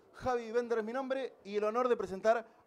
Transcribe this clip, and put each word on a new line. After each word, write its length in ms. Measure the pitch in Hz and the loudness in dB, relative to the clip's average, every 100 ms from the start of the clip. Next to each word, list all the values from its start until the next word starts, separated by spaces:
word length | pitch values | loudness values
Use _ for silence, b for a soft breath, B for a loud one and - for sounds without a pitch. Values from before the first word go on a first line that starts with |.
| _ | _
Javi 380 | - 254 247 226 | -6 -2 -2 0
Bender 280 | 240 233 233 | -2 0 -2
es 40 | |
mi 80 | 214 | -2
nombre 440 | 254 262 269 254 - 196 | -4 -2 -4 -4 -10 -6
y 100 | 208 | -2
el 80 | |
honor 240 | 214 233 254 | 0 2 2
de 80 | 226 | 2
presentar 500 | 185 190 220 233 220 B | 0 0 2 2 0 B